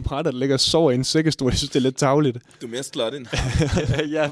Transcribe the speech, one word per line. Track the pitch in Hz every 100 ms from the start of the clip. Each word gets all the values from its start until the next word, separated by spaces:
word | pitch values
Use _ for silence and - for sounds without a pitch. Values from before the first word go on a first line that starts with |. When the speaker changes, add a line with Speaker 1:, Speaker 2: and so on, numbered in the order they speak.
Speaker 1:
Prada, | 127 143 160
der | 127
ligger | 139 135
og |
sover | - 165 160
i |
en | 123
sækkestol. | 131 160 160 - 127
Jeg | -
synes, | 143
det | 147
er |
lidt | 127 127
tarveligt. | 139 143 147 120 - -
Speaker 2:
Du | 120
er |
mere | 120
slutty | 139 - 113 139
end | 120
ham. | 143 127 117 151 180 151 139 151
Speaker 3:
<laughs> |
Ja, | 156 147